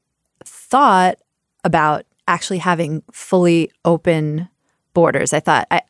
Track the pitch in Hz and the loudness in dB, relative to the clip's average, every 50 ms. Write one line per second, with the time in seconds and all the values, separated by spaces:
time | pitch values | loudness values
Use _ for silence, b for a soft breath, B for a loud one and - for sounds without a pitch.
0 | _ _ _ _ _ _ _ _ - - - - - - 247 269 285 240 196 185 | _ _ _ _ _ _ _ _ -20 -20 -20 -20 -6 -2 0 2 4 4 4 4
1 | 185 185 - - _ _ _ _ _ _ _ _ - 175 165 160 151 151 147 - | 2 0 -2 -4 _ _ _ _ _ _ _ _ -4 -2 0 0 0 0 -2 -4
2 | - _ _ _ _ 190 180 170 - - 190 170 160 185 175 160 165 147 156 156 | -6 _ _ _ _ -4 -4 -4 -4 -6 -8 -4 -2 -2 -2 -2 -2 -4 -6 -8
3 | - - _ - - - 196 185 175 175 170 165 156 - - _ - 170 165 156 | -10 -14 _ -20 -6 -2 0 2 2 4 2 2 0 -2 -8 _ -2 -2 -2 0
4 | - 175 160 156 151 151 151 160 180 - _ _ _ _ _ _ _ _ _ 175 | 0 -2 -2 0 -2 -4 -4 -6 -8 -10 _ _ _ _ _ _ _ _ _ 2
5 | 165 - - 135 - - 147 151 - 170 151 117 - - 175 - - | 2 2 2 -2 -2 -2 -4 -2 0 0 0 0 0 -2 -4 -4 -2